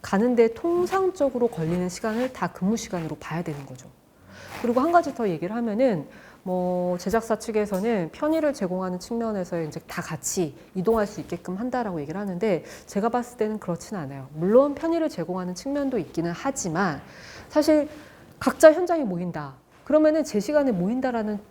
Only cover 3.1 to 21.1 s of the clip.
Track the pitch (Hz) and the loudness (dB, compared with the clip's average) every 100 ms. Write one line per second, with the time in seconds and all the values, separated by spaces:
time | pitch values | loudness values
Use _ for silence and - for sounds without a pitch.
3.1 | 156 - 160 170 143 139 127 - - _ | -8 -6 -6 -4 -8 -10 -16 -18 -20 _
4.1 | _ - - - - 233 240 294 349 330 | _ -20 -20 -16 -4 0 2 6 4 4
5.1 | 262 220 160 170 226 233 208 262 180 139 | -2 -2 -2 -4 -2 -2 2 2 2 -4
6.1 | - - - 190 180 180 180 180 180 - | -14 -20 -12 -4 -2 0 0 0 -2 0
7.1 | 226 226 214 - 214 208 190 214 220 160 | -2 0 -4 -2 -2 0 -2 0 0 -2
8.1 | - 302 320 302 285 185 185 185 180 - | -2 0 2 0 0 -4 -2 -4 -6 -6
9.1 | 233 226 208 180 175 156 151 - - - | -4 -2 -4 -4 -4 -4 -8 -10 -10 -8
10.1 | 160 - - 165 - - 185 185 226 202 | -6 -4 -2 -2 -4 -10 -2 2 2 2
11.1 | - 147 170 - 185 254 254 220 175 143 | -4 -8 -10 -8 -6 -4 -2 -4 -6 -6
12.1 | 175 202 175 220 165 - - - 196 226 | -6 -6 -2 0 0 -2 -18 -6 -2 0
13.1 | 240 233 - 214 214 - 170 - 202 139 | 0 -4 -2 -2 -2 -4 -6 -6 -8 -8
14.1 | 139 135 151 180 233 285 277 330 330 320 | -10 -12 -2 6 6 6 2 -2 0 0
15.1 | - 165 185 180 180 277 285 277 247 156 | -2 -4 -4 -4 -6 -4 -2 0 -2 -2
16.1 | - 170 170 277 269 180 160 196 143 - | -4 -4 -2 -6 -4 -2 0 0 -2 -10
17.1 | - - - - 302 302 302 294 - - | -20 -18 -18 -2 2 4 4 2 -8 -20
18.1 | - - - - - 320 311 359 339 247 | -20 -20 -2 -2 10 10 10 2 0 0
19.1 | 175 180 156 143 131 _ - - 302 311 | -4 -4 -6 -10 -14 _ -20 2 6 6
20.1 | 311 294 214 196 302 277 196 180 254 254 | 4 0 -2 2 2 2 2 0 0 -2